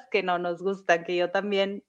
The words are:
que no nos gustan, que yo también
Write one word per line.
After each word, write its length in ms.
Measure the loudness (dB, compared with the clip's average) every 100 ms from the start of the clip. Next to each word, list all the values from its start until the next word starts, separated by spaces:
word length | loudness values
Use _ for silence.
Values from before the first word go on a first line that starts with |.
| -2
que 120 | 0
no 140 | 0 0
nos 240 | -2 -2
gustan, 420 | -4 -2 2 2
que 120 | 2 0
yo 160 | 0
también 520 | 0 0 0 0 -4